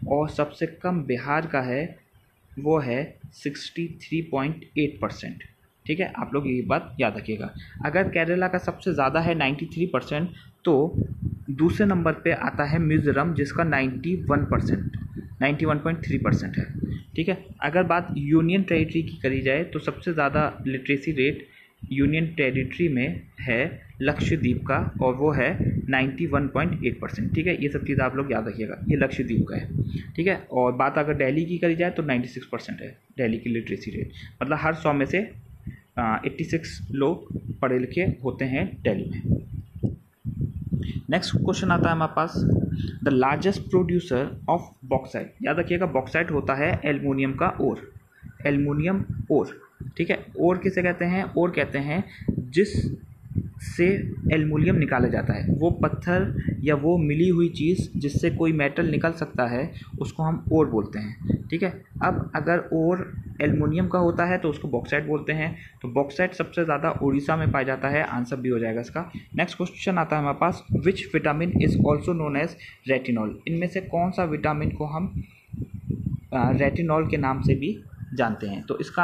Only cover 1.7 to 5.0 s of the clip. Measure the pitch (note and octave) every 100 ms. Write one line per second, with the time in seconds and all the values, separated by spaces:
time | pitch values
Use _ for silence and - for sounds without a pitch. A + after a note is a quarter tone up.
1.7 | B2+ E3+ - _ _ _ _ _ - D3
2.7 | D#3+ B2+ B2 D#3+ - - - D3 C#3+ -
3.7 | - E3+ - - D#3+ E3 C#3 C#3 D#3+ -
4.7 | D3 D3 -